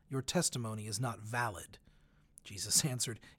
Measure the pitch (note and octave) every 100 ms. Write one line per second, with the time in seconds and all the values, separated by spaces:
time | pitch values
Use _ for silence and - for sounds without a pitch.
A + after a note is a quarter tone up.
0 | - C3+ C3 F3+ D#3+ C3 A2+ A2 G#2+ G#2+
1 | B2+ G2+ G#2+ A#2+ A#2 F2 - - - -
2 | _ _ _ - - F#2+ A2 - D3+ B2+
3 | - G#2+ -